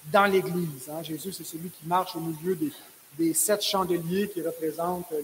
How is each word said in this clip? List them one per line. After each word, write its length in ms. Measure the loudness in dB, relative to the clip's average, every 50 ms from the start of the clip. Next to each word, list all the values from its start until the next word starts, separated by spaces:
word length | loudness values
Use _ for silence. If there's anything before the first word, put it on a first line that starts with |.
| -4 2
dans 140 | 6 6 6
l'Église, 640 | 8 6 4 4 2 0 0 0 -2 -4 -6 -10 -10
hein. 140 | -8 -8 -6
Jésus, 280 | -6 -6 -6 -6 -8
c'est 140 | -8 -8 -10
celui 240 | -10 -10 -8 -8 -10
qui 160 | -10 -10 -4
marche 300 | 0 2 2 2 0 -4
au 40 | -6
milieu 360 | -4 -4 -4 -4 0 -2 0
des, 160 | 0 0 -4 -4 -6 -14 -20 -20 -20 -20 -10 -4 0
des 160 | 2 2 2
sept 280 | 2 2 4 2 2
chandeliers 640 | 2 2 2 2 2 2 2 0 0 0 0 0 0 0
qui 140 | -2 -4
représentent, 720 | -4 -4 -4 -2 -4 -4 -2 -2 -2 -2 -2 -2 -4 -4
euh, 100 | -4 -4